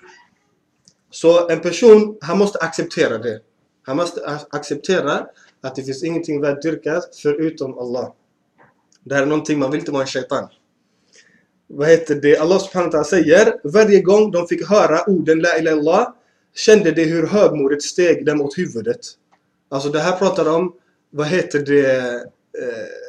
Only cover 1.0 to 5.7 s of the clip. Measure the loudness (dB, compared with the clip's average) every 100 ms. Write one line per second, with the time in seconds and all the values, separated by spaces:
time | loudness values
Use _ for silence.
1 | _ -2 4 4 2 -2 -4 4 8 8
2 | 6 -6 -4 0 0 -2 -6 -6 -6 0
3 | -2 0 -6 -10 _ _ _ _ -8 -4
4 | -4 -6 -10 -10 -10 -12 -8 -10 -2 -2
5 | -2 -4 -8 _ _ _ -12